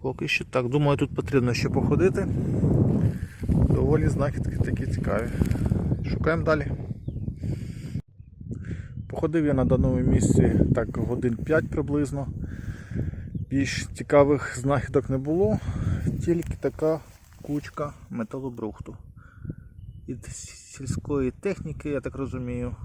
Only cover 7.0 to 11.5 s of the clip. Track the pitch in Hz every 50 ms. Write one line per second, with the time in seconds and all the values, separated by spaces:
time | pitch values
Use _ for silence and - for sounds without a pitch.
7 | - - - - - - - - - - - - - - - - - - - -
8 | - - - - - - - - - - - - - - - - - - - -
9 | - - - - - 160 156 170 151 147 139 131 127 123 131 127 127 131 127 127
10 | 127 127 127 123 - - - - - 120 110 104 - - - 123 113 107 - 120
11 | 117 - 123 - - 123 117 107 - -